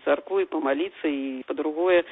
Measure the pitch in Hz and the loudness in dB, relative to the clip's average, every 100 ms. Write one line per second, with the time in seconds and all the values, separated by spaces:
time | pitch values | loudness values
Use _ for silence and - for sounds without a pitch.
0 | - 143 - 196 185 160 139 139 190 - | 0 0 0 -2 0 0 0 0 -2 -4
1 | 156 139 135 131 - 143 151 151 185 175 | -4 -2 -4 -6 -6 -4 -4 0 4 4
2 | 170 | 2